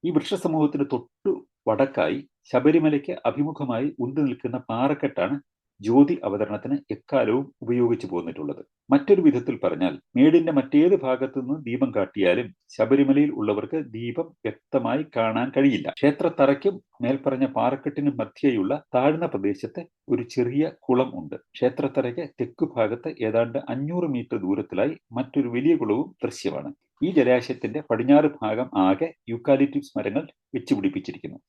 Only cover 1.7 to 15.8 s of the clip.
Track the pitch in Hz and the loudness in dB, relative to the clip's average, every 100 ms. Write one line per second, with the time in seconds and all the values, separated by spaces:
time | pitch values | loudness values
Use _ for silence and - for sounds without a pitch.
1.7 | 107 139 - 78 - - _ _ 123 139 | 0 0 0 -2 -2 -8 _ _ 2 4
2.7 | 160 156 147 143 127 120 131 147 151 139 | 4 4 0 -4 -4 -4 -2 -4 -4 -4
3.7 | 117 143 - 120 139 139 120 120 123 - | -2 -4 -4 -6 -2 -2 -2 -6 -8 -6
4.7 | 113 139 147 175 - 90 143 _ _ _ | -2 -2 0 -4 -2 -2 -4 _ _ _
5.7 | _ 104 127 143 - 101 101 - 104 - | _ 2 6 6 4 -2 -2 -4 -4 -4
6.7 | 277 _ 107 _ 135 107 120 139 _ 110 | -6 _ -12 _ 0 2 0 -2 _ -4
7.7 | 123 120 117 95 87 82 - 73 - - | 0 2 0 -4 -6 -6 -8 -10 -10 -14
8.7 | _ _ 277 254 196 160 123 123 120 87 | _ _ 0 4 4 6 2 -4 -2 -2
9.7 | 82 90 71 _ 123 143 165 160 147 131 | 0 -4 -4 _ 4 6 6 4 0 2
10.7 | 147 170 185 131 127 135 135 127 156 123 | 4 4 4 0 -2 -2 -4 -6 -6 -4
11.7 | 120 135 110 92 - 90 92 113 - _ | -2 -2 0 -4 0 2 2 -2 -12 _
12.7 | - 110 139 139 139 147 - 107 104 104 | -4 2 4 6 4 4 0 -2 -2 -2
13.7 | 160 131 110 120 117 170 _ 175 175 _ | -6 -6 -8 -6 -6 -8 _ -10 -10 _
14.7 | 135 117 131 156 120 113 113 127 135 139 | -2 0 -2 -2 -2 0 0 -2 4 4
15.7 | 104 | 4